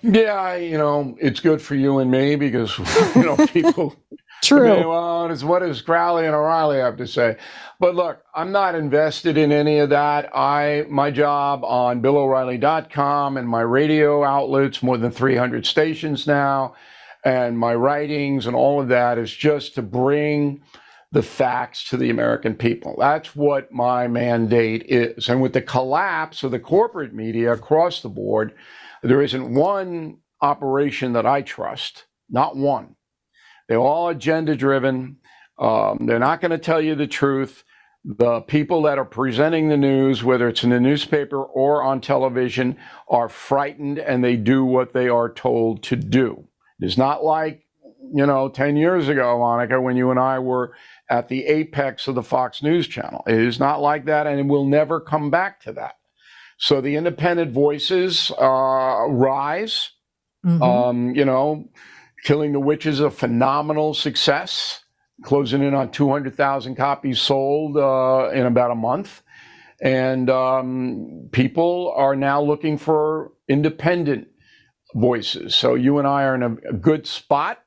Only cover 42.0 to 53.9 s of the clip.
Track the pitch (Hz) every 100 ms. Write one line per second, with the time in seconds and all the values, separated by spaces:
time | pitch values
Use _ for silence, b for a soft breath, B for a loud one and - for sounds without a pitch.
42 | - 135 131 127 127 117 127 - b b
43 | - 120 117 - - 139 143 147 143 147
44 | - 127 123 120 107 135 131 127 123 127
45 | 123 120 117 - 127 117 113 107 - 120
46 | - 131 120 - - _ _ _ 92 92
47 | 135 147 156 156 156 151 _ _ - _
48 | 262 147 143 139 135 135 143 147 165 185
49 | 143 143 120 120 120 117 120 131 127 123
50 | 127 127 131 131 127 127 123 b b b
51 | - 120 120 131 139 156 156 143 139 131
52 | - 127 113 131 127 - 147 175 - -
53 | - - - 113 120 117 139 147 143